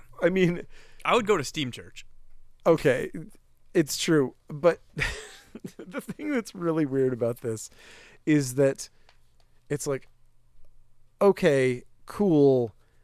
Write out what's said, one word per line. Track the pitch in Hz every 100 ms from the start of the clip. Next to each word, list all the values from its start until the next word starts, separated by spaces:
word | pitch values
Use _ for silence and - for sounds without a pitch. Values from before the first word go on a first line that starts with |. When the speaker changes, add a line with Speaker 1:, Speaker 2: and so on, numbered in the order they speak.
| - -
Speaker 1:
I | 170
mean, | 185 180 175 - - - -
Speaker 2:
I | 147 214
would | 208
go | 196
to |
Steam | 127 156 127
Church. | - - - - - - - - - -
Speaker 1:
Okay, | 165 147 123 - 165 160 - _ _ -
it's | 175 151 -
true, | - 156 127 - -
but | 151 170 165 -
<laughs> | - 135 - - - - - - -
the | - 202
thing | - - 302
that's | 269 202 190
really | 170 160 147
weird | 135 131
about | 120 117 120
this | 120 110 - - - - - - -
is | 151 135 127
that | 135 - - _ - _ _ _ _ _ -
it's | 143 147
like, | 135 - _ - _ _ - - - - - - _
okay, | 202 185 180 139 131 127 - - -
cool. | - 208 156 143 131 117 - _ _